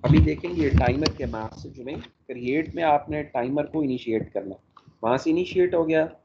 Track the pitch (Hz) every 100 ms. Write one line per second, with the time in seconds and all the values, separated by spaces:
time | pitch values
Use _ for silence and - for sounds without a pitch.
0 | 143 160 156 151 175 180 143 - 123 135
1 | 156 - 127 113 110 - - 131 123 156
2 | - _ - 123 123 147 160 170 160 147
3 | 147 151 147 131 123 147 147 160 143 123
4 | 117 110 - 101 98 95 _ - - _
5 | 113 131 160 165 180 180 180 175 160 160
6 | 160 -